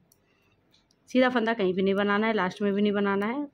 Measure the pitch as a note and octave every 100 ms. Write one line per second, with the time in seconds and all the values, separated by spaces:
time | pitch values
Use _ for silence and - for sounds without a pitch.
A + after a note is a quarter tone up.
0 | _ _ _ _ _ _ _ _ _ _
1 | _ B3+ B3+ B3 A3+ A3+ F#3 F#3 F#3+ G3
2 | G#3 G3+ A3 G#3+ F3+ - G3+ G3 G#3 G3+
3 | G3+ G3 G#3 C#4 C#4+